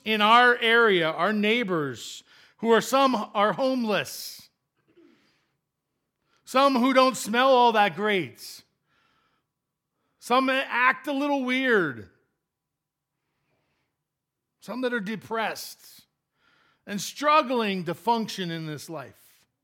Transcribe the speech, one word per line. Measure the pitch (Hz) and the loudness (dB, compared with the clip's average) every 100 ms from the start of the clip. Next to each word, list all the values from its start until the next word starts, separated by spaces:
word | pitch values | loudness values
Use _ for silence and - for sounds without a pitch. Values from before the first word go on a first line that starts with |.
in | 214 214 | -4 0
our | 208 240 247 240 | 6 6 6 4
area, | 226 233 226 180 160 | 2 4 4 2 0
our | 156 185 | -2 -2
neighbors, | 214 208 240 196 170 139 117 - - - _ _ _ | 0 0 0 -2 -4 -4 -8 -14 -18 -20 _ _ _
who | 226 | 2
are, | 226 | 2
some | - 269 269 226 - | 2 2 2 0 -4
are | 214 208 | -2 0
homeless, | 180 262 262 220 185 131 - - - - _ _ _ _ 349 294 226 _ _ _ _ _ _ _ _ _ _ _ _ | 0 -2 -2 -2 -2 -4 -10 -16 -18 -20 _ _ _ _ _ _ _ _ _ _ _ _ _ _ _ _ _ _ _
some | - 254 277 262 | -4 2 2 4
who | 262 | 2
don't | 262 262 226 | 4 4 0
smell | 202 240 262 | -2 2 4
all | 254 240 | 6 4
that | 220 202 160 | 4 2 0
great, | 214 196 131 - - - _ _ _ _ _ _ _ _ _ _ _ _ _ _ _ _ | -2 -2 -4 -12 -20 -20 _ _ _ _ _ _ _ _ _ _ _ _ _ _ _ _
some | - 254 262 | -2 0 2
act | 262 269 233 254 254 302 | -2 -2 0 2 0 -4
a | |
little | 269 285 277 | -4 -2 -2
weird, | 254 254 262 214 156 117 98 _ _ _ _ _ _ _ _ _ _ _ _ _ _ _ _ _ _ _ _ _ _ _ _ _ | -2 -2 2 2 0 -6 -16 _ _ _ _ _ _ _ _ _ _ _ _ _ _ _ _ _ _ _ _ _ _ _ _ _
some | - 233 | -14 -6
that | 254 | -4
are | 240 | -4
depressed | 190 208 - 226 202 - - - - - _ _ _ _ _ _ _ _ - | -6 -10 -8 -4 -4 -6 -14 -20 -20 -20 _ _ _ _ _ _ _ _ -12
and | 202 | -10
struggling | - - 294 311 254 247 214 190 | -10 -4 2 2 2 -2 -2 -4
to | 165 | -6
function | 165 226 233 214 - 175 | -6 -2 -2 -4 -8 -8
in | 165 156 | -8 -10
this | 143 - | -12 -14
life. | 156 113 - _ _ _ _ | -14 -16 -20 _ _ _ _